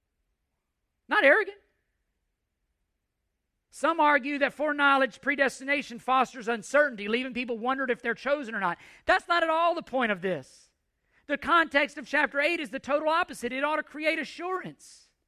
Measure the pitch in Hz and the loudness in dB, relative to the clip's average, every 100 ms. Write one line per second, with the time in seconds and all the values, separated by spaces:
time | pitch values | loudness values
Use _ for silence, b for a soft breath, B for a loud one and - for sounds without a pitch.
0 | _ _ _ _ _ _ _ _ _ _ | _ _ _ _ _ _ _ _ _ _
1 | - 330 285 359 381 403 _ _ _ _ | -4 4 6 6 2 -8 _ _ _ _
2 | _ _ _ _ _ _ _ _ _ _ | _ _ _ _ _ _ _ _ _ _
3 | _ _ _ _ _ _ _ - 294 330 | _ _ _ _ _ _ _ -4 0 4
4 | 294 294 254 285 269 - 302 294 285 277 | 4 4 2 -2 -2 -2 -4 2 4 4
5 | 262 - 262 277 269 - 269 285 - 226 | 2 -2 -4 0 0 -2 -4 -4 -4 -10
6 | - 262 247 254 220 233 170 277 294 220 | 0 2 0 -4 -6 -6 0 2 2 0
7 | 202 233 262 240 247 233 233 269 262 233 | -4 -4 -2 -6 -6 -4 -2 -2 -2 -2
8 | 240 226 247 294 240 226 185 170 B B | -4 -4 -2 -2 -2 -4 -2 -4 B B
9 | - - - 339 330 320 339 339 - 262 | 2 2 2 0 2 2 2 0 -2 -2
10 | 233 196 190 165 127 - _ _ _ _ | 0 0 -2 -4 -8 -20 _ _ _ _
11 | _ _ - 277 247 339 320 277 294 302 | _ _ -6 -4 2 2 4 2 0 -6
12 | 254 285 294 285 302 339 269 247 - 285 | -4 0 0 0 0 -2 -6 -8 -2 -2
13 | 311 320 359 262 233 254 285 302 302 285 | 2 0 -2 -6 -8 -4 -2 -2 -6 -4
14 | 311 320 294 - 349 370 214 143 - - | -2 -2 -4 -8 -6 -6 -8 -16 -20 -20
15 | _ _ | _ _